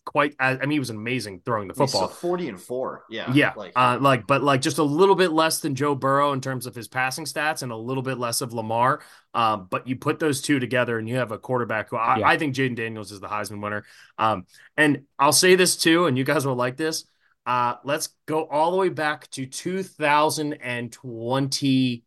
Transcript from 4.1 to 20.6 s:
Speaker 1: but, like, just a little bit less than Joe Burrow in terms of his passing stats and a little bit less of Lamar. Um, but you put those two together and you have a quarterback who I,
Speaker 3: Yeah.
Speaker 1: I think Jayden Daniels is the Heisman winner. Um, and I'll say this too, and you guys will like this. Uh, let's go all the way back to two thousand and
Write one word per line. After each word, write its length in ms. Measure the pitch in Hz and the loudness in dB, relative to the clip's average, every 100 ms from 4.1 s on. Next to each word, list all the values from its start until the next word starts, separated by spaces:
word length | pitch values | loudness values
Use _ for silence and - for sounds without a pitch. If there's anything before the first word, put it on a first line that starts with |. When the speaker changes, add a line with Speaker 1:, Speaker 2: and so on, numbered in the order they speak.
| 127 101 | 4 2
Speaker 1:
but, 160 | 139 | 0
like, 200 | 139 139 | 2 2
just 160 | 151 139 | 0 0
a 40 | |
little 320 | 147 147 196 | 2 4 6
bit 180 | 180 185 | 6 4
less 280 | 160 160 156 | 2 2 0
than 140 | 160 | -4
Joe 200 | 135 147 | -2 -2
Burrow 380 | 143 135 139 147 | 0 2 2 2
in 80 | 135 | 0
terms 240 | 135 131 123 | -4 -6 -8
of 80 | |
his 140 | 120 113 | -12 -8
passing 380 | - 131 - 147 | -4 -4 -4 -8
stats 360 | 160 151 156 | -4 -2 -2
and 100 | 127 | -6
a 40 | 113 | -6
little 260 | 117 131 | -4 -4
bit 140 | 131 123 | -4 -4
less 240 | 120 117 | -2 -2
of 140 | 123 | -4
Lamar. 460 | 120 107 117 123 147 - - _ | -6 -2 2 2 2 -4 -20 _
Um, 320 | - 113 107 92 | 0 2 0 -4
but 160 | 127 123 | -8 -6
you 100 | 123 | -4
put 220 | 147 156 | -2 0
those 220 | 160 135 | 0 0
two 180 | - 143 | 0 0
together 380 | 120 123 120 113 | 2 0 0 -2
and 80 | 110 | -2
you 100 | 127 | -2
have 140 | 113 | -4
a 60 | 104 | -6
quarterback 520 | - 127 113 110 101 | -4 -2 -2 -4 -4
who 60 | 120 | -2
I, 220 | 117 131 | 0 2
Speaker 3:
Yeah. 100 | 147 | 2
Speaker 1:
I 100 | 165 | 2
think 160 | 156 | 0
Jayden 220 | 131 131 117 | -2 -2 -2
Daniels 360 | 113 110 101 | -6 -8 -12
is 80 | 104 | -12
the 80 | 92 | -8
Heisman 340 | 104 104 104 | -6 -8 -8
winner. 220 | 104 104 - - - - | -6 -6 -10 -20 -14 -2
Um, 300 | 110 101 90 - - | 0 0 -6 -20 -6
and 300 | - 151 139 - - | 2 2 2 -2 2
I'll 140 | 139 | 4
say 240 | 147 185 185 | 6 6 6
this 200 | 180 - | 4 2
too, 300 | 165 165 175 | 4 4 4
and 100 | 131 | 2
you 80 | |
guys 220 | 135 147 139 | 0 0 0
will 80 | 123 | -2
like 220 | 123 135 | -2 -2
this. 260 | 160 160 - _ _ _ | -4 -4 -10 _ _ _
Uh, 300 | - 123 120 120 | -2 0 0 -2
let's 240 | 131 156 - _ | -4 -4 -4 _
go 200 | - 156 160 | -4 -4 -2
all 240 | 143 165 | 0 2
the 80 | 185 | 2
way 100 | 185 | 0
back 420 | 143 151 151 - | 0 -4 -4 -8
to 120 | - | -10
two 380 | 131 - 170 190 | -10 -8 -6 -6
thousand 720 | 185 - 147 147 156 143 147 | -6 -2 2 4 4 0 -4
and 360 | 147 | -6